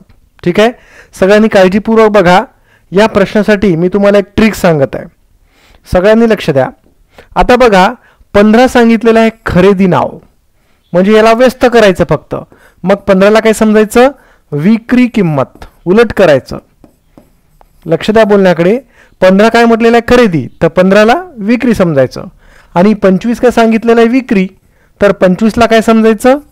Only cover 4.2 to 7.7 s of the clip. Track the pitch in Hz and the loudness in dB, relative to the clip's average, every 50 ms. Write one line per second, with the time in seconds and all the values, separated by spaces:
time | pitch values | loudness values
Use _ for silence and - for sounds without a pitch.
4.2 | 190 - _ - 214 220 190 - - 180 165 147 135 - - - - 165 _ _ | -2 -2 _ -2 -2 -2 -2 -2 -2 0 0 0 -2 -4 -6 -8 -14 -16 _ _
5.2 | _ _ _ _ _ _ _ _ _ _ _ _ _ - - 185 180 208 220 226 | _ _ _ _ _ _ _ _ _ _ _ _ _ -6 -4 0 2 2 2 2
6.2 | 233 226 214 - - - 147 131 127 - - _ _ _ _ _ _ _ _ - | 2 0 0 -2 -4 -4 -2 -2 -2 -4 -6 _ _ _ _ _ _ _ _ -20
7.2 | - _ - - 185 - 247 233 254 233 | -20 _ -4 -2 0 0 2 2 2 2